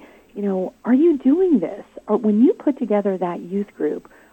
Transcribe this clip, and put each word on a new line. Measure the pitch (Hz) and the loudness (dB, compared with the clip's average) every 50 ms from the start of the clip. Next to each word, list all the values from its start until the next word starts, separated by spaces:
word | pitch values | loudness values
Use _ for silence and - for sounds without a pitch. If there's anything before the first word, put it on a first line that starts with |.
| - - - _ _ _ - | -10 -18 -20 _ _ _ -12
you | - 202 | -8 -6
know, | 202 190 185 185 - - _ - | -4 -4 -4 -4 -6 -10 _ -2
"Are | - 247 | 0 2
you | 262 320 349 320 254 | 4 4 4 2 2
doing | - 262 277 349 381 370 320 214 | 2 2 2 4 4 2 2 2
this? | 160 - - - - _ - - - - | 0 -2 -8 -10 -16 _ -20 -12 -6 -2
Or | 214 | -2
when | 233 247 214 208 208 240 | 0 2 2 2 4 4
you | 330 466 | 4 2
put | - - 311 262 - | 2 -2 -4 -2 -2
together | 247 202 208 208 202 202 190 | -2 -2 -2 0 0 -2 -2
that | 180 180 175 175 - | -2 -4 -6 -6 -6
youth | - 175 185 202 202 - - | -10 -8 -6 -6 -6 -6 -6
group, | - 151 151 - - - - _ - _ _ | -6 -4 -4 -4 -6 -10 -16 _ -20 _ _